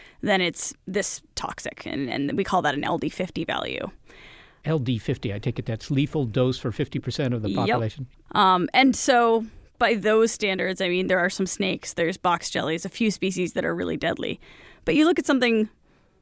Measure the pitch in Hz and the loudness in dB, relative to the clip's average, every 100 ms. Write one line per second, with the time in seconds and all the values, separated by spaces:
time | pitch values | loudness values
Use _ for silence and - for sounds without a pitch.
0 | - - 214 190 180 - - - - 196 | -20 -8 0 0 0 -2 -8 -8 -6 -4
1 | - - _ - - - - - - - | -4 -6 _ -10 -8 -8 -12 -12 -8 -6
2 | 127 113 139 151 190 185 147 143 - 170 | -4 -4 -2 -2 0 2 2 0 -2 -4
3 | 156 - 185 165 165 - - 65 - - | -4 -6 -8 -6 -4 -4 -6 -6 -8 -12
4 | - - - - - _ 147 160 120 117 | -20 -20 -20 -20 -20 _ -2 -2 0 -2
5 | - 131 110 101 123 117 120 110 - 139 | -2 -4 -4 -4 -6 -6 -6 -6 -2 0
6 | 143 156 123 117 127 123 123 110 139 139 | 0 0 -2 2 0 0 -4 -4 -4 -4
7 | - - 135 120 104 101 - 123 110 - | -6 -2 -2 -2 -2 0 0 0 -2 -6
8 | 127 - - - 190 185 175 - 269 - | -14 -16 -2 4 6 6 4 4 4 4
9 | - 240 233 226 220 - - - 220 220 | 4 6 6 4 0 -14 -12 0 2 2
10 | 202 220 226 - 202 190 185 185 185 180 | 4 4 4 0 -2 0 -2 -2 0 0
11 | 185 185 180 - 190 - 190 170 - - | 2 2 2 0 -4 -2 -2 -2 -6 -2
12 | 165 185 180 170 - - - 170 185 - | -2 0 0 0 -2 -4 -2 -4 -6 0
13 | 220 - 190 180 175 - 165 170 175 151 | 0 0 -4 -2 -4 -2 -2 -2 -4 -2
14 | 160 - - - - - - - - 262 | -2 -4 -6 -8 -12 -20 -20 -8 0 4
15 | 311 339 311 269 240 220 214 _ _ _ | 4 4 2 2 4 2 0 _ _ _
16 | _ _ | _ _